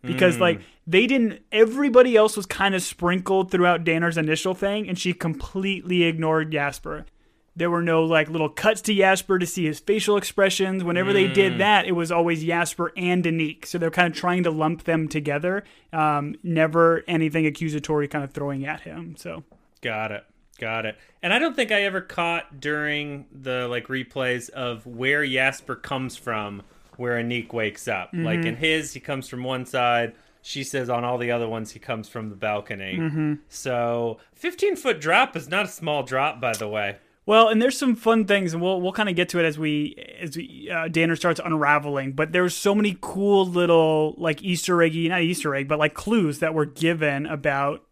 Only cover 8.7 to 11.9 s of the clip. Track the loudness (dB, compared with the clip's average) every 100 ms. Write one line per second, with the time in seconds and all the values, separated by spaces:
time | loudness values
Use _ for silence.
8.7 | 0 0 4 4 4 2 0 0 -2 -2
9.7 | -2 0 0 2 0 0 2 2 2 -2
10.7 | 0 -2 0 2 4 4 4 4 4 4
11.7 | 4 4